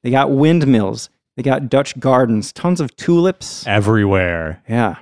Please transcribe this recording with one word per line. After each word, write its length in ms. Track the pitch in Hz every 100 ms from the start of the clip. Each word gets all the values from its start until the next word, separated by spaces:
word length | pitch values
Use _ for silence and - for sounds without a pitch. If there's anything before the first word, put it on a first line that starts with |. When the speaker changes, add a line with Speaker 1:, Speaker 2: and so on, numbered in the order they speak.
Speaker 1:
They 80 | 123
got 200 | 131 139
windmills. 760 | 139 156 170 139 117 98 110 - _ _
They 80 | -
got 260 | 127 131 131
Dutch 300 | 135 139 -
gardens, 520 | 135 127 123 110 -
tons 300 | - 175 175
of 140 | 139
tulips. 680 | - - 170 180 180 - - -
Speaker 2:
Everywhere. 960 | 104 101 110 101 95 90 85 80 80 -
Speaker 1:
Yeah. 300 | 117 110 80